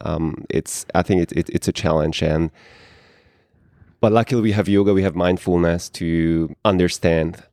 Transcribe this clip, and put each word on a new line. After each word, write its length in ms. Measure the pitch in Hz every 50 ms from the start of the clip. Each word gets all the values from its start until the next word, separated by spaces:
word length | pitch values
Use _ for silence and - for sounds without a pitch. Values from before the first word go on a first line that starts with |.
um, 440 | - - 82 80 80 80 - - - -
it's, 360 | - - - - - - - - -
I 80 | 85 90
think 200 | - 104 90 85
it, 80 | -
it, 180 | - - 85 -
it's 180 | - - - -
a 40 | 87
challenge. 480 | - - 85 80 78 78 78 78 -
And, 300 | 82 78 78 78 82 80 - _ - - - - - - - _ _ _ _ _ _ _ _ _ _ _ _ _ _ _ _ _ - _ _ _
but 120 | - 110
luckily 300 | 107 117 113 - 131 120
we 100 | 110 113
have 160 | 101 107 98 85
yoga, 260 | 101 98 101 98 101
we 100 | 95 95
have 120 | 95 78
mindfulness 760 | 87 87 90 90 87 - 98 90 87 87 85 85 87 - -
to 640 | - - 87 82 82 82 82 82 82 82 82 78 73 - -
understand 800 | 110 98 90 90 87 - - - 87 85 82 80 82 82 - - _